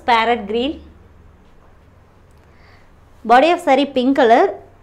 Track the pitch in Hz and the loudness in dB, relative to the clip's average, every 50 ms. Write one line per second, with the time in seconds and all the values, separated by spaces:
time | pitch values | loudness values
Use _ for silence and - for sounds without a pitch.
0 | - 262 233 226 226 226 240 220 202 202 220 240 254 302 330 - - - - - | -4 -2 0 0 0 0 -2 -4 -4 -6 -6 -6 -6 -6 -8 -10 -16 -20 -20 -20
1 | - - - - - - - _ _ _ - - - - - _ _ _ _ _ | -20 -20 -20 -20 -20 -20 -20 _ _ _ -20 -20 -20 -20 -20 _ _ _ _ _
2 | _ _ _ _ _ _ - _ _ _ _ - - - - - _ _ _ - | _ _ _ _ _ _ -20 _ _ _ _ -20 -20 -20 -20 -20 _ _ _ -20
3 | - _ _ - - 214 240 262 302 330 349 349 - 294 269 277 285 285 - 254 | -20 _ _ -8 0 2 4 4 4 2 0 0 0 0 0 0 0 -2 -4 -2
4 | 240 269 269 311 254 220 233 294 392 381 - - - - - _ | -2 -2 0 2 2 2 4 2 2 0 -4 -8 -16 -20 -20 _